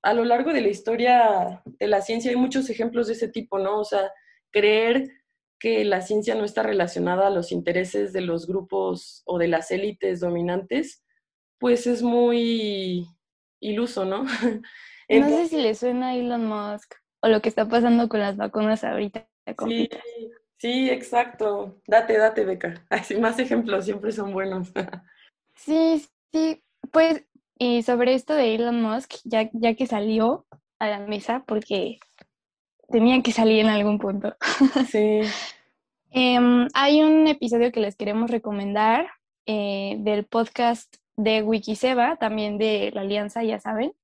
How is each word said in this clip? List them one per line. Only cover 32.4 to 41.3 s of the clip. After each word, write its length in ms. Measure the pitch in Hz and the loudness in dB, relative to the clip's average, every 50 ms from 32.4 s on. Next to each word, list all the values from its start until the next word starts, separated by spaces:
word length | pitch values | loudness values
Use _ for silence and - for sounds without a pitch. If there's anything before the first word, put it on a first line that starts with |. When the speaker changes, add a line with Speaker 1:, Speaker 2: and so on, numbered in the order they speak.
| _ _ _ _ _ _ _ _ _ _ | _ _ _ _ _ _ _ _ _ _
Speaker 2:
tenía 340 | - 226 220 240 254 254 | 2 4 6 6 4 4
que 80 | 254 247 | 2 0
salir 300 | 220 226 226 220 220 214 | 0 2 4 4 6 6
en 80 | 214 220 | 4 4
algún 300 | 214 208 208 208 208 202 | 2 2 2 0 0 0
punto. 340 | 202 196 196 196 196 208 - _ | -2 -4 -4 -4 -6 -6 -6 _
<laughs> 500 | - - - - 277 269 - 285 262 - | -4 -4 2 4 4 4 4 2 -2 2
Speaker 1:
Sí. 300 | - 214 208 214 214 214 214 214 208 - - - - _ _ _ _ _ _ _ _ _ _ _ | 2 2 4 4 4 2 0 -2 -4 -8 -10 -12 -16 _ _ _ _ _ _ _ _ _ _ _
Speaker 2:
Em, 560 | - 254 254 247 247 247 247 240 240 247 240 269 - | 0 2 2 4 4 6 6 6 6 4 4 2 2
hay 280 | 262 277 285 294 302 | 2 4 6 6 6
un 260 | 311 311 311 311 311 311 | 6 6 6 6 6 4
episodio 420 | 294 294 - 233 233 233 240 247 | 2 0 0 0 2 2 2 2
que 80 | 240 233 | 0 -2
les 140 | 214 202 196 | -4 -4 -4
queremos 360 | _ 214 202 208 220 233 233 | _ -6 -4 -2 -2 -2 -2
recomendar, 760 | 233 220 226 214 208 202 196 202 202 208 214 220 226 277 339 - - _ _ _ _ _ _ | -2 -4 -4 -6 -6 -6 -6 -4 -2 2 2 2 2 2 0 -4 -10 _ _ _ _ _ _
eh, 480 | - 220 214 202 202 196 196 196 196 208 220 | -4 -4 -2 -2 -4 -4 -4 -4 -6 -6 -4
del 240 | 208 214 214 208 214 | -2 -2 -2 -2 -4
podcast 680 | _ - 233 226 226 _ - 240 233 233 226 - _ - _ _ _ _ | _ -2 -2 -2 -2 _ -2 0 0 0 -2 -8 _ -20 _ _ _ _
de 260 | - 214 220 | -2 0 0